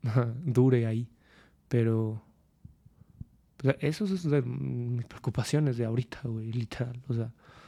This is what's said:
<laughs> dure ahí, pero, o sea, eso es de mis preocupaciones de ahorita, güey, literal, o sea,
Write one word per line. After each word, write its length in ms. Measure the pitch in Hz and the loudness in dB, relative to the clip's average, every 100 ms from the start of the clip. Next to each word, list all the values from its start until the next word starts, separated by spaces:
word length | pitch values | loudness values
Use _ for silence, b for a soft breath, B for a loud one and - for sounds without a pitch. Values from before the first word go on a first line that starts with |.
<laughs> 400 | 117 123 117 117 165 | 0 0 0 -2 0
dure 400 | 123 131 123 113 | 4 6 6 2
ahí, 240 | 113 120 b b b b b - | -2 -4 b b b b b -2
pero, 560 | 120 113 113 110 110 - _ _ _ - - - _ - - - _ _ - | 2 4 2 0 -6 -12 _ _ _ -20 -20 -20 _ -20 -20 -20 _ _ -2
o 40 | |
sea, 120 | 135 - | 0 2
eso 260 | 147 160 202 | 0 0 -2
es 160 | 190 | 0
de 220 | 165 143 | 2 2
mis 640 | 123 131 135 123 120 123 - | 0 -4 -4 -4 -2 -4 -6
preocupaciones 720 | - 123 123 107 147 147 120 | -6 -4 -2 0 2 2 0
de 80 | 113 | 0
ahorita, 360 | 117 - - 120 | 0 -2 -6 -6
güey, 260 | 113 113 | -6 -4
literal, 500 | 120 110 - 123 120 127 | -4 -4 -4 -6 -6 -4
o 80 | 117 | -4
sea, 180 | 117 - B B | -4 -10 B B